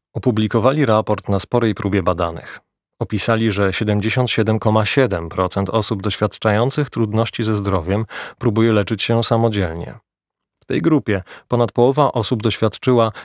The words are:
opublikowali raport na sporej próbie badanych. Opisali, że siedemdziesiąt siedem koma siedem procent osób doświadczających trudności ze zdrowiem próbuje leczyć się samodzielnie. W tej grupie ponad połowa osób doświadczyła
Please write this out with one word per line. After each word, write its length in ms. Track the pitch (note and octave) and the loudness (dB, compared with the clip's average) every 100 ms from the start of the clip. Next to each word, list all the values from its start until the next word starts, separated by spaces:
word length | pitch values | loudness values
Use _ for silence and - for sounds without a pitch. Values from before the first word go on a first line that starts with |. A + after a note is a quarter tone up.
| _ | _
opublikowali 720 | A2+ B2+ G#2 - A#2 A#2 D3+ B2+ | -4 0 0 2 2 2 2 2
raport 420 | A2 A2 G#2 - | 2 2 -2 -2
na 120 | G2 | -2
sporej 340 | - A#2+ A#2 | 0 0 0
próbie 280 | G2 G2 F#2+ | 0 0 0
badanych. 580 | F2 F2 E2+ E2 - - _ _ _ - | 0 0 -2 -4 -12 -18 _ _ _ -10
Opisali, 540 | A2+ G#2 - A2+ A2+ | -6 -4 0 0 0
że 200 | G2 G2 | 0 0
siedemdziesiąt 580 | - G#2+ G#2 A2 B2+ B2 | 0 0 0 0 -2 -2
siedem 280 | - G#2+ A2 | 0 0 0
koma 280 | A2+ G#2+ G#2+ | 2 2 2
siedem 420 | - B2 F2 E2+ | 2 2 0 -4
procent 420 | - F#2 G2 G2 | -2 -2 -2 -2
osób 320 | A2+ - G2 | -2 -2 -4
doświadczających 880 | G2+ - - - A2 G#2 C3 D3+ C#3 | -4 -2 -2 0 0 2 0 -2 -4
trudności 540 | A#2+ G#2+ A2 A2+ - | -2 -2 0 -2 -2
ze 100 | A2 | -2
zdrowiem 500 | G#2+ G2 F#2 D#2+ G#2 A2 - - - | 0 0 -2 0 -2 -4 -10 -14 -4
próbuje 340 | A#2+ G#2+ A2+ | 0 4 4
leczyć 300 | G#2+ G2 G#2+ | 4 2 -2
się 220 | - A#2 | 0 0
samodzielnie. 760 | A2+ A2+ A#2 G#2 F2 E2+ E2+ - _ _ _ _ _ _ | 2 2 2 0 -2 -4 -10 -14 _ _ _ _ _ _
W 40 | |
tej 180 | - - | -6 -2
grupie 400 | D#3+ D3+ - G2 - - - | 2 2 2 -4 -4 -16 -2
ponad 240 | A#2+ A#2 | 0 2
połowa 400 | - B2 C3+ C#3 | 4 4 4 2
osób 300 | A#2+ G#2 A#2 | 2 -2 0
doświadczyła 720 | A2 - A2 - C3 B2 A2 - | 0 0 -2 -2 0 2 2 -2